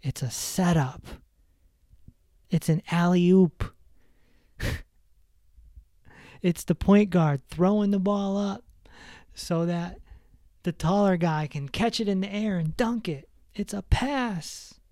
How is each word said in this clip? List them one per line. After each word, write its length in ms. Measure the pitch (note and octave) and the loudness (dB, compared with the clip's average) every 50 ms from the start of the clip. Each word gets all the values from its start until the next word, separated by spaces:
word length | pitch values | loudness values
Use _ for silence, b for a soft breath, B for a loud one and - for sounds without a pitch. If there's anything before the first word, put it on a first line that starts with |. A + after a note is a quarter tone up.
| - | -6
It's 200 | C#3 B2+ - - | -6 -6 -6 -6
a 80 | B2 | -8
setup. 720 | - - - - - - F3+ F3 F3 D#3+ C#3+ B2+ - - - - - - - _ _ _ _ _ _ _ _ _ _ _ _ _ - _ - - - _ _ _ _ _ _ _ | -6 -8 -8 -6 -2 0 2 2 2 2 0 -2 -4 -12 -16 -18 -18 -18 -20 _ _ _ _ _ _ _ _ _ _ _ _ _ -20 _ -20 -20 -20 _ _ _ _ _ _ _
It's 180 | - E3 - - | -2 -2 0 0
an 140 | D#3+ E3 - - | 0 0 0 -2
alley-oop. 840 | - E3+ F3 F3 F3+ F3+ F3 F3 F#3 F#3+ F#3+ E3+ - _ - - - _ - _ B B B B B B B B B B B B B B | 0 2 2 4 4 4 6 6 8 6 6 4 2 _ -8 -8 -8 _ -20 _ B B B B B B B B B B B B B B
<laughs> 40 | B B B B B _ _ _ _ _ _ _ _ _ _ _ _ _ _ - - - - - - _ _ _ _ B B B B B B B B | B B B B B _ _ _ _ _ _ _ _ _ _ _ _ _ _ -20 -20 -20 -20 -20 -20 _ _ _ _ B B B B B B B B
It's 220 | F3+ E3+ - - | -2 -2 -2 -2
the 100 | - E3+ | -4 -2
point 360 | - - - G3 G3+ G#3+ G3+ | -2 4 6 6 6 6 4
guard 320 | F3 F3+ E3 D3+ C#3+ C#3 - _ | 2 2 2 2 0 -2 -4 _
throwing 400 | - D3+ F3+ F#3 G#3 G#3+ G#3 G3+ | -4 0 0 2 2 2 2 0
the 80 | G3+ G3+ | 0 0
ball 400 | F#3 G3 G3+ G3+ G3+ G3 F#3+ G3+ | 0 0 -2 -2 -2 -2 -2 -2
up 260 | G3+ G3 G3 B3 - _ - - _ B B B B B B B B B - | -2 -4 -6 -8 -12 _ -20 -20 _ B B B B B B B B B -18
so 320 | - - - E3+ E3 E3+ | -16 -8 -4 -2 -2 -2
that 320 | E3+ F3 E3+ E3+ F3 F3+ - - b b b b b b b b - _ _ _ | -2 -2 -4 -4 -8 -10 -16 -20 b b b b b b b b -20 _ _ _
the 100 | F3+ E3 | -8 -6
taller 460 | - - D#3 F#3 G3+ G3+ G3 F#3 E3+ | -2 -2 0 2 4 4 4 2 2
guy 280 | E3+ E3+ D#3 D#3 D#3 | 0 -2 -2 -2 -4
can 220 | C#3+ - D3 C#3 C#3 | -6 -8 -10 -10 -8
catch 320 | - - G#3+ A#3 A3+ - | -4 -2 -2 -2 0 -2
it 80 | A3+ G3+ | -2 -2
in 140 | G3+ F#3+ F#3 | 0 -2 -2
the 100 | G3+ G3 | -4 -4
air 240 | G#3 G#3+ A3 G3 | -4 -2 -2 -2
and 180 | F3+ E3 D#3 D#3+ - | -2 -2 -4 -2 -2
dunk 320 | A#3+ A3+ A#3+ A#3 - - | -2 -2 -2 -4 -4 -6
it. 180 | D#3 C#3 D3+ _ _ _ _ _ _ | -8 -8 -10 _ _ _ _ _ _
It's 200 | - G3+ - - | -10 -8 -8 -8
a 80 | G3+ F#3+ | -10 0
pass. 1000 | - - - - C4 C#4+ C#4 B3 A#3 G3+ E3+ D3+ - - - - - - _ _ _ | 0 0 0 2 -2 -2 -2 -2 -4 -4 -6 -8 -10 -14 -16 -18 -20 -20 _ _ _